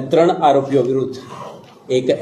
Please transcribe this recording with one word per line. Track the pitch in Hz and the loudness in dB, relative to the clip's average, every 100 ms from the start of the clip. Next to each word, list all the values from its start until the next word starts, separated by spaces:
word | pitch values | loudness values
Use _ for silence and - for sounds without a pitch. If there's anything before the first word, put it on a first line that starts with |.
| 131 | 2
ત્રણ | 165 170 175 156 | 2 4 4 2
આરોપીઓ | 139 135 139 120 | 2 2 0 0
વિરુદ્ધ | 135 127 - - - - - - - - 127 | -2 -4 -8 -14 -16 -16 -18 -20 -16 -2 -2
એક | 127 143 | 0 0